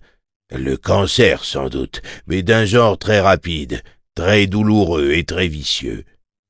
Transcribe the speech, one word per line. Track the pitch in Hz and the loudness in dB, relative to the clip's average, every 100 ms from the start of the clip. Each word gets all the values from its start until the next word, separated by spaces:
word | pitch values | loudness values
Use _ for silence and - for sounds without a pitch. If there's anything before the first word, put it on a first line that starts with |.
| - _ _ _ _ | -12 _ _ _ _
Le | 65 65 65 | -6 -4 -4
cancer, | - 101 98 - 104 65 - | 0 0 2 2 2 2 -4
sans | 71 67 | -6 -6
doute, | 67 64 - - - - | -6 -8 -10 -16 -16 -6
mais | 95 | -2
d'un | 90 113 104 | 0 2 2
genre | 120 113 95 | 2 2 0
très | - 104 | 0 2
rapide, | 95 90 87 78 65 - - _ _ - | 4 2 0 -8 -8 -10 -12 _ _ -4
très | 90 104 98 | 2 2 2
douloureux | 104 107 107 85 82 71 | 2 2 4 2 2 0
et | 82 | 0
très | 76 85 90 | -2 -4 -4
vicieux. | 76 - - 62 52 - _ _ _ | -4 -6 -6 -8 -10 -14 _ _ _